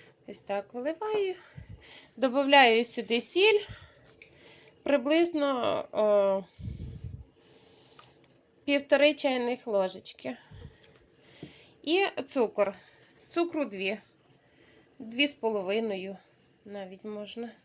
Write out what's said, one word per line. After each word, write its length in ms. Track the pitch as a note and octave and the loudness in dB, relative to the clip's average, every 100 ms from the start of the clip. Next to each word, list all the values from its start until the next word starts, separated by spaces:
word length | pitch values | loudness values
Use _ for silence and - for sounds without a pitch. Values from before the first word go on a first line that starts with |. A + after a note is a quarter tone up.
| - _ - | -20 _ -18
Ось 120 | G3+ | -18
так 260 | - G3+ G3 | -8 -8 -6
виливаю. 640 | A#3+ C4 D#4+ G#4+ G#4+ F#4+ F#4 - - - - - - - - | -8 -6 -6 -4 -2 -2 -6 -14 -20 -18 -20 -20 -20 -20 -2
Добавляю 680 | B3+ B3+ C#4 C#4+ B3+ A3 A#3 | 0 0 6 8 8 6 0
сюди 360 | - G3+ A#3 | -4 -2 -2
сіль. 380 | - F4 G#4 G#4 - - - - - - - - - - - _ | 0 4 6 4 0 -16 -20 -20 -20 -20 -20 -20 -20 -20 -20 _
Приблизно, 1040 | - C#4 B3 D#4 E4+ D#4 C#4+ B3+ G#3+ F3+ - | 0 0 4 2 2 0 0 0 0 -2 -4
о, 520 | - G#3+ G#3 G3 G3 F#3+ - - - - - - - - _ _ - - - - - - _ _ _ _ _ - | 0 2 4 2 0 -4 -12 -12 -10 -12 -12 -14 -14 -18 _ _ -20 -20 -20 -20 -20 -20 _ _ _ _ _ 0
півтори 480 | C#4 C#4 C#4 D4 | 0 2 4 6
чайних 540 | D4 C#4+ B3+ A#3+ B3 - | 4 -2 0 -2 -4 -2
ложечки. 680 | G3+ F#3+ F#3 - - - - - - - _ - - _ _ - - - - - _ | 0 0 -4 -14 -14 -12 -12 -16 -20 -20 _ -20 -20 _ _ -20 -20 -20 -20 -20 _
І 220 | - F4 G4 - B3+ | 0 2 2 -2 -6
цукор. 480 | C#4 G#3 - G3+ G3 - _ _ _ - | -2 -2 0 -2 -2 -20 _ _ _ -8
Цукру 360 | - E4+ D#4+ B3+ | -2 -2 -2 -6
дві. 320 | G3 F#3+ G#3+ _ _ _ _ _ _ - _ _ _ | -4 -6 -6 _ _ _ _ _ _ -20 _ _ _
Дві 280 | A3+ A#3 C#4+ | -14 -2 -2
з 60 | |
половиною 840 | - A3+ G#3+ F#3 G#3 A3+ F#3+ F#3+ F#3+ _ _ _ _ G#3 | 0 -4 -2 -2 -2 -2 -6 -8 -12 _ _ _ _ -16
навіть 380 | G3+ F#3 F#3+ | -14 -14 -14
можна. 480 | G#3+ G#3 G#3 A#3 A#3 A3 | -14 -12 -12 -12 -14 -14